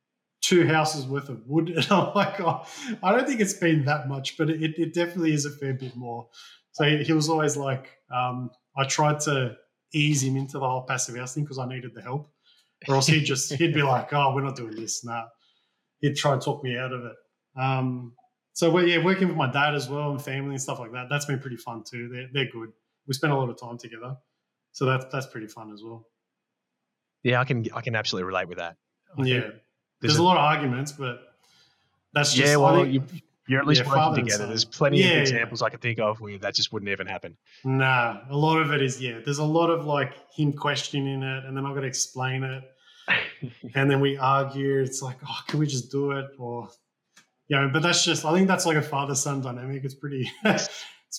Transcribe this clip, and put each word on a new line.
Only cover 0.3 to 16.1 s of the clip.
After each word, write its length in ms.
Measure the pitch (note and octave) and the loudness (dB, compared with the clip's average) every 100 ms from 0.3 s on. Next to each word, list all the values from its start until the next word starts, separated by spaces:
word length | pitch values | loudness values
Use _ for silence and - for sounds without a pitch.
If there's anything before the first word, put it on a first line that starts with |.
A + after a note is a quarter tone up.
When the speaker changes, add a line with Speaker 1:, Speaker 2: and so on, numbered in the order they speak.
| - | -4
Speaker 1:
two 260 | - F3+ D3 | 4 6 6
houses 400 | D#3+ D3+ D3 C3 | 4 2 -2 -4
worth 220 | C#3 - | -6 -6
of 180 | A2 B2+ | -12 -2
wood." 240 | D#3+ E3 | 0 0
<laughs> 60 | - | 0
And 100 | - | 4
I'm 240 | F#3 C#3 | 4 4
like, 260 | G3+ - - | 2 0 0
"Oh, 240 | E3 - - - B3+ - | -2 -2 -6 -12 -8 -2
I 100 | F#3 | 2
don't 140 | A#3+ C#4 | 4 2
think 140 | A#3 | 2
it's 120 | G3 | 0
been 300 | - E3+ D#3 | 2 4 4
that 240 | C3+ D3+ C#3 | 2 0 -2
much, 280 | C3+ C3 - | -6 -6 -2
but 120 | D#3 | 0
it, 280 | D#3 D#3 D#3+ | 0 -2 -2
it 160 | D#3 | -2
definitely 380 | E3+ E3+ F3+ D#3+ | 0 0 0 2
is 120 | D3 | 2
a 60 | C#3 | -2
fair 240 | - C3+ | -6 -6
bit 200 | B2+ B2+ B2 | -4 -8 -10
more." 320 | A#2+ A#2 A#2 - - - _ | -10 -12 -14 -20 -20 -20 _
So 120 | - | 0
he, 200 | D3 D3+ | 2 2
he 80 | D3+ | 4
was 160 | D#3+ D3+ | 2 4
always 260 | D#3 D3 C#3+ | 2 2 0
like, 340 | C3+ B2+ - _ - | -2 -4 -6 _ -8
um, 400 | B2+ B2 B2+ B2 _ _ C3+ | -2 -2 -4 -8 _ _ -4
I 80 | |
tried 360 | C3+ - D3+ D3 | -2 2 2 2
to 360 | D#3 C#3 A#2+ A2+ _ _ _ | 0 0 0 -6 _ _ _
ease 300 | D#3 D3+ C#3+ | 0 2 2
him 140 | C3+ C3+ | 2 0
into 220 | C3+ C#3 | -4 -4
the 80 | C3 | -2
whole 160 | C3 | -2
passive 320 | C3+ B2+ - A#2+ | -4 -4 -4 -8
house 180 | B2+ | -8
thing 120 | D#3 C#3+ | -6 -6
'cause 120 | C3 | -6
I 80 | B2 | -8
needed 280 | B2+ B2 | -8 -12
the 60 | A2 | -14
help. 300 | A#2+ D3 - _ _ _ _ _ - | -8 -8 -8 _ _ _ _ _ 0
Or 60 | C3+ | 2
else 100 | C3 | 4
he'd 180 | D#3 | 4
just, 280 | C#3+ C3 - | 2 -2 -2
he'd 220 | C#3+ E3 | 0 2
be 80 | D3+ | 2
like, 300 | C#3 B2 - | 2 2 0
"Oh, 220 | D3 C3+ | 2 2
we're 80 | C3+ | 2
not 140 | C3+ B2+ | -4 -6
doing 180 | A2+ | -10
this." 300 | A2 A2 - | -10 -8 -8
Nah. 220 | A#2 A#2 A2+ _ _ _ _ _ _ - | -6 -8 -10 _ _ _ _ _ _ -2
He'd 160 | C#3+ | -2